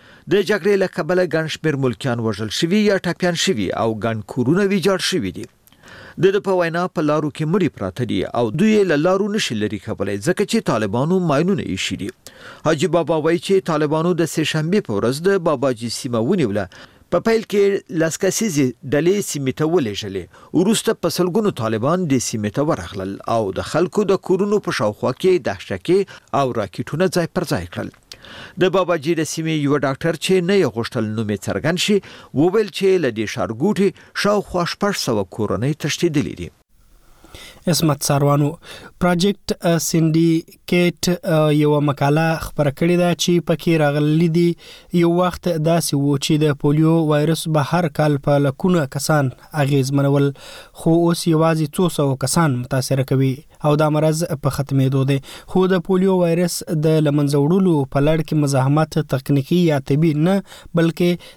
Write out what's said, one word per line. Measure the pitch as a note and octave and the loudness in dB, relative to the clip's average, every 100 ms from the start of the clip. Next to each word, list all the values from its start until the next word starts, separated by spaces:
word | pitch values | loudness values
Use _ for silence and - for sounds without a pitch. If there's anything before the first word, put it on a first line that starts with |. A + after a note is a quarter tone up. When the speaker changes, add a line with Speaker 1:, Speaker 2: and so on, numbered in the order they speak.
| - - - | -20 -14 -2
Speaker 1:
د | F#3+ F3 | 0 0
جګړې | G#3 G3 G3+ | 0 2 0
له | F#3 - | 0 -4
کبله | D#3+ F3+ F3+ | -2 0 0
ګڼ | D#3+ D#3 | -2 -4
شمېر | - D#3 C3+ | -4 -2 0
ملکیان | C3 A#2 C3+ A#2+ | 0 -2 -4 -2
وژل | A2+ G2+ A2 - | -2 -4 -6 -2
شوي | E3+ G#3+ | 0 2
یا | G#3 F#3+ F3+ | 2 2 -2
ټپیان | E3 F3+ E3+ | -2 -2 0
شوي | - C3+ F#2+ - | 0 0 -2 -2
او | A2+ | -2
ګڼ | A2 A2+ A2+ - | -2 -2 -4 -6
کورونه | - B2 F3 G3+ | -2 0 2 2
ویجاړ | G3+ F3+ F#3 - | 0 0 0 -2
شوي | F#3 F#2+ F#2+ | -2 -4 -8
دي. | - _ _ _ - - - - | -14 _ _ _ -20 -20 -16 0
د | F3+ | 2
ده | G3+ G3 | 2 0
په | F#3 | 0
وینا | E3+ E3+ F3+ | 0 0 -2
په | - D3 | -2 0
لارو | D3+ D3+ | 0 -2
کې | - D#3 | -4 -2
مړي | F3 D#3+ - | 0 0 -2
پراته | F#2+ F#2 A#2 | -8 -4 -4
دي | G2+ - - | -2 -2 -2
او | A#2+ | -2
دوی | D3+ A3 | 2 4
یې | G#3+ F#3+ | 4 4
له | D3 F3 | 2 2
لارو | F#3+ G#3 | 2 0
نشي | G#3 - A2 | -2 -4 -2
لرې | G#2 G#2 - | -4 -4 -8
کولی، | G2+ G2 G2+ | -6 -4 -4
ځکه | G#2 - G3+ | -2 -2 0
چې | A3+ G3+ | 0 0
طالبانو | B2 G#2+ A#2 C#3+ F#3 F3 | 0 0 0 0 0 2
ماینونه | C#3 E3+ F3+ | 2 2 0
ایښي | - F#2+ - - | -2 -4 -4 -6
دي. | F#2+ - - - - - | -8 -12 -20 -20 -20 -6
حاجي | D3+ D#3+ F3 E3+ | -2 0 0 0
بابا | D#3 D#3+ | 0 -2
وایي | D3+ E3+ | 0 0
چې | - F#3+ F#3 | 2 0 0
طالبانو | D3+ D3+ D#3 E3+ E3+ | 0 0 0 0 0
د | E3 | -2
سه | - D3 | -2 -2
شنبې | D#3+ D#3 G3+ - | -2 0 -2 -2
په | G2+ | -2
ورځ | A2 C#3 F#3 | -2 0 0
د | G3 E3 | 0 0
باباجي | C3+ C3 A#2 A#2 - | 0 0 -2 -6 -8
سیمه | C3 A#2 A#2+ | -4 -2 0
ونیوله. | G3 A#2+ G#2 F#2 - - - - | 0 0 -2 -6 -10 -20 -20 -4
په | F3 | -2
پیل | A3+ A3+ | 0 0
کې | - G#3 G3+ G3 - D#3+ | 0 0 2 0 -4 -2
لس | D#3+ - | -2 0
کسیزې | F#3+ - A3 D3 C3 - C3 | -2 0 -2 0 0 -2 -2
ډلې | D3 E3 G#3 - | 0 2 0 -2
سیمې | D3 C3 B2 | -4 -4 -2
ته | D#3 | 0
ولېږلې. | F3 A#2 G2 G#2 F#2+ E2 - - - | 0 0 -4 -6 -8 -10 -16 -4 0
وروسته | G3 A3 - G#3+ | 2 2 0 -2
په | E3+ - | -2 0
سلګونو | F3+ F3+ G#3 - | 0 0 0 0
طالبان | A2 A2 C3 F3+ F3 | -2 0 0 0 2
دې | C3 - | 0 0
سیمې | A2+ G#2 C#3 | -4 -4 -2
ته | D3 | -2
ورغلل | C#3+ F2 G2 F#2+ G2 - | -2 -6 -10 -8 -8 -2
او | A2+ G2+ F#2+ | -2 -2 -4
د | - | -4
خلکو | D#3 F3+ - F#3+ | -2 0 0 0
د | F#3+ - | 0 0
کورونو | F3+ G3+ G#3 F#3 | 0 2 0 -2
په | - | -2
شاوخوا | G#2+ G#2+ A#2 C3 | -2 -2 -4 0
کې | F#3 F3+ A#2 | 2 2 0
دهشکې | F#2 - G2 - F#3+ F#3+ - _ B2 | -6 -8 -6 0 0 0 -8 _ -2
او | C3+ A#2+ | 0 -2
راکټونه | G2 - B2 D3 F#3 F3+ | -6 -6 -6 -2 0 0
ځای | E3 | -2
پر | F#3 D#3 | -4 -2
ځای | A#2+ F2 | -4 -4
کړل. | - G2+ - - - - - - - | -10 -10 -12 -20 -20 -20 -20 -10 0
د | F3+ F3+ | 2 2
باباجي | F3 E3+ C#3 D#3+ | 0 0 0 -2
د | D#3 | -2
سیمې | - D#3+ D#3 C#3+ | -4 -2 0 0
یوه | C#3+ | 0
ډاکټر | C#3 C3+ E3+ - | 0 -2 -4 -2
چې | - F#3 E3+ | 0 0 2
نه | G3+ | 2
یې | C#3+ G#2+ | 2 0
غوښتل | A2 B2 G#2+ G#2+ | -4 -4 -4 -2
نوم | G#2 | -2
یې | G#2 - | -4 -2
څرګند | F#2+ C#3 F3 | -2 -2 -2
شي، | - G3+ - - - B2 | 2 0 -2 -20 -8 0
وویل | E3+ G#3+ G#3 - | 2 2 0 0
چې | F#3+ F#3 | 2 2
له | C#3 G#2+ | 0 -2
دې | G#2+ | -6
ښارګوټي | - F#2 A2+ F#3 G#3 G3 - - - | -4 -6 -2 0 2 0 -2 -12 -4
شاوخوا | G3+ G#3 - F3+ E3+ | 0 0 -2 -4 -4
شپږ | - G3+ F#3+ | -2 -4 -2
سوه | - A2 F#2+ - | -2 -2 -2 -4
کورنۍ | G#2 F#2 C3 D#3 | -4 -2 -2 -4
تښتېدلې | - - E3+ D3 E2 - | -6 -2 -2 0 -4 -6
دي. | E2 _ _ _ _ - _ - - - - - - | -14 _ _ _ _ -20 _ -20 -20 -20 -20 -8 -2
Speaker 2:
عصمت | D#3 D#3+ C#3 - | 2 2 0 0
ساروانو. | C#3+ C#3+ C#3+ D3 E3 - - - - | 2 2 2 2 -2 -14 -20 -18 -4
پروجیکټ، | F3 F3 G3 G3+ - | 0 2 0 -2 -6
اه، | G#3+ F3 E3 | -4 0 0
سینډیکیټ، | - E3 D#3+ D#3+ E3 E3 - - - F3+ F3 - - | 0 0 2 4 4 2 -2 -14 -2 0 2 0 -2
اه، | F3 - D#3+ D3+ | -2 0 2 4
یوه | D3+ D3 D3 D3 | 4 4 2 2
مقاله | C3+ C#3+ D3+ E3 D#3 - | 0 2 2 2 -2 -4
خپره | - C#3+ C3+ | -2 -2 0
کړې | E3+ F3 | 0 2
ده | F3 E3 | 2 0
چې | - F3 D#3+ | 0 0 0
پکې | E3 - E3 | -2 0 2
راغلي | D3 C#3+ D3 D#3 E3+ E3 | 2 2 2 2 2 2
دي، | F3 E3 - - - F3 | 2 0 -8 -20 -4 0
یو | E3+ | 2
وخت | E3+ F3+ - - E3 D#3 | 2 0 -2 -4 -2 2
داسې | E3+ - | 0 0
و | C#3 C#3+ C#3+ | 0 0 0
چې | - D3+ | 0 2
د | D3+ C#3+ | 2 2
پولیو | D3 D3+ D#3+ E3 D#3 | 0 2 4 2 2
وایرس | D3 D#3 D#3+ E3 | 2 2 0 0
به | D#3 C3+ | 0 0
هر | E3+ E3 - | 0 -2 0
کال | D3+ C#3+ D3 | 0 0 2
په | C#3+ C#3 | 2 2
لکونه | - F#3+ F3+ C#3 C#3+ | 0 0 2 0 -4
کسان | - D3+ C3+ - - D#3 | 0 0 0 -4 -8 -2
اغیزمنول، | C#3 C#3+ C3 C#3 C#3 C#3+ C#3+ C#3 - - - | 0 2 2 2 2 2 2 -2 -14 -20 -20
خو | - E3 E3 E3+ | -4 0 2 2
اوس | E3+ F3 | 0 0
یوازې | D#3 D#3+ D#3+ D3 - | 2 2 0 -2 0
څو | F3+ - | -2 0
سوه | C#3 C3 C3+ | -2 0 -2
کسان | F3 D#3+ B2 | 0 0 0
متاثره | B2+ C3+ - C3+ C3 | -2 -4 -2 -2 0
کوي | C3 C3+ C3 - - | 0 0 -2 -10 -6
او | D3+ D3+ | 0 2
دا | D3+ D3+ | 2 2
مرض | D#3 D#3 E3+ | 2 0 -4
په | D3 C#3 - | -4 -4 -4
ختمېدو | C3+ C3+ C3 C#3 C3+ | -2 0 2 2 0
دی. | C#3 - - - | -2 -4 -18 -4
خو | F#3 F#3 | 0 2
د | F#3 E3 | 2 0
پولیو | F#3 F#3+ F#3 | 2 2 2
وایرس | E3+ E3 F3 - - | 2 2 0 -4 -4
د | D#3 D#3 | 0 2
له | D#3 D3+ | 2 2
منځه | D3 C#3+ C#3+ | 2 2 2
وړلو | C#3+ F#3+ F#3+ D#3 C3+ C#3+ | 2 2 2 2 0 0
په | D3 | 2
لړ | D#3+ D#3 | 2 0
کې | D#3 | 0
مزاحمت، | C#3+ C#3 C3 D3+ D#3 D#3+ D3+ B2+ | 0 2 2 2 0 -2 -2 -4
تخنیکي | - C#3 C3+ F3 | 0 0 2 2
یا | E3+ D3 | 2 2
طبي | - C#3 E3 | 0 2 2
نه، | D3 E3+ G3 - - - | 2 2 0 -2 -14 -4
بلکې | E3 E3 D#3 F3 F3 - | 0 0 2 0 0 -6